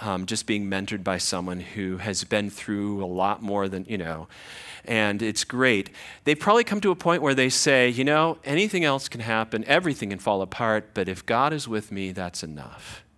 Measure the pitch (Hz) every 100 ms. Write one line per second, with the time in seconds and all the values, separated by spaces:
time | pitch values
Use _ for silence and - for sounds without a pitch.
0 | 104 92 92 110 - 107 101 98 98 107
1 | 95 90 - 92 90 90 95 110 95 92
2 | 98 92 - 107 101 - - 101 104 101
3 | 95 90 95 104 107 101 98 95 95 107
4 | 82 80 85 - - - - - - 113
5 | 104 104 110 104 - 123 131 104 98 -
6 | - - - 151 - 226 226 208 196 175
7 | 175 170 143 135 131 127 - 135 123 120
8 | 135 151 165 156 - 151 208 190 156 135
9 | - 120 117 113 113 113 113 151 180 131
10 | 104 98 - 98 95 - 117 107 - -
11 | 92 90 - 117 139 156 123 110 - 98
12 | 95 92 90 - 80 73 65 - - -
13 | -